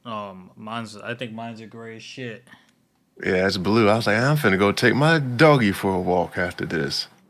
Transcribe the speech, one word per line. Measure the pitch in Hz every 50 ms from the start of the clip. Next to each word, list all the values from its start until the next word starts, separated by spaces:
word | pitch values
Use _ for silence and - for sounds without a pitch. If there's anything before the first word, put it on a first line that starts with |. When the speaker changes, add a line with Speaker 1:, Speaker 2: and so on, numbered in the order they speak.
| _
Speaker 1:
Um, | 120 110 107 104 101 95 92 92 92 _
mine's, | - 110 107 113 117 113 107 104
I | 104 104 107 120
think | 120 131 113
mine's | 110 113 117 117 113 110
a | 113
gray | 104 107 117 113 113 113
as | 113 117
shit. | - - 135 127 120 110 - _ - - _ _ _ _ _ _ _ _ _ _ _ _ - -
Speaker 2:
Yeah, | 98 98 90 92
it's | 98 98
blue. | 98 87 98 107 117 110
I | 101 107
was | 113 101
like, | 110 101
"I'm | 110 123 139 156
finna | 151 147 107 95 92
go | 101 101 101
take | - 123 117 104
my | 120 147 160 165 160
doggy | 139 127 123 117 160 156 147 131 113 101
for | 95 - - 98 95
a | 90
walk | 92 90 90 90 87 85 -
after | 98 90 90 90 - -
this." | 82 87 80 71 69 - - - - _ _ _